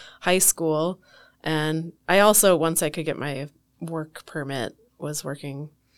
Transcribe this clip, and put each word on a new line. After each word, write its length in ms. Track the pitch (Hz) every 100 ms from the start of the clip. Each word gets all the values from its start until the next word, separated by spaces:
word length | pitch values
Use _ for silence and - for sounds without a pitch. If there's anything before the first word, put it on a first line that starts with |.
| - -
high 180 | - 185
school. 640 | - - 165 151 165 185 _ _ _ _
And 500 | 151 156 151 160 165 - -
I 120 | 185
also, 360 | 208 208 196 170
once 260 | 165 160
I 80 | 156
could 140 | 170 156
get 120 | -
my 300 | 147 135 147 _ _ -
work 440 | 165 165 156 - -
permit, 500 | 160 139 135 113 - _ _
was 260 | 147 151
working 460 | - 143 147 135 151 _ _